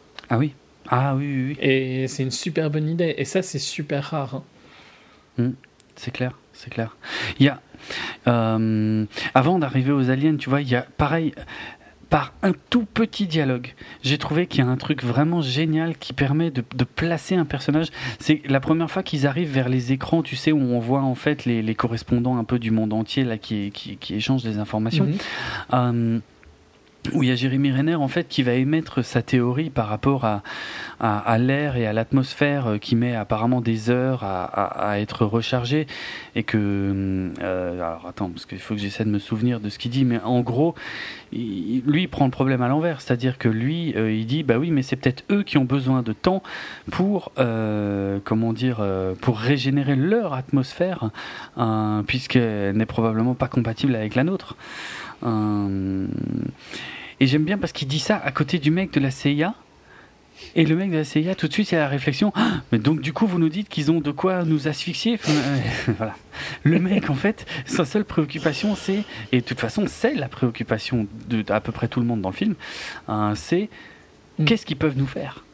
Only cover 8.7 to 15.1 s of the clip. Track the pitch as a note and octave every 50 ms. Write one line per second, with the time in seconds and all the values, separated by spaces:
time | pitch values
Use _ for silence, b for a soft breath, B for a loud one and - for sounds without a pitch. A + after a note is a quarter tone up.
8.7 | A2 G#2+ G#2+ G#2+ A2 G#2+ G#2+ G#2 B B B B B B2+ C3 D#3+ F#3 F3+ D3+ C3
9.7 | C3 C3 B2+ C#3 C#3+ C#3 B2+ B2+ C3 C3 D3 D#3 D3+ C#3+ - B2+ C3+ C#3+ C#3+ B2+
10.7 | B2 C3 - - - - D3+ C3+ D#3+ E3 D#3+ D3 - - - B B B B B
11.7 | B B B B B B - - D#3 D3 C#3+ - - - - F#3+ F3+ - - -
12.7 | - B3 G#3+ - - - A3+ A3 - - G#3 E3+ D#3 D#3+ C#3+ C3 B2+ A#2+ A#2+ A#2+
13.7 | - B B B B B B C3 D3 - - - D3+ E3 F3+ F3 - D3 C3 B2
14.7 | B2+ C3 - - D3+ - B2+ A#2+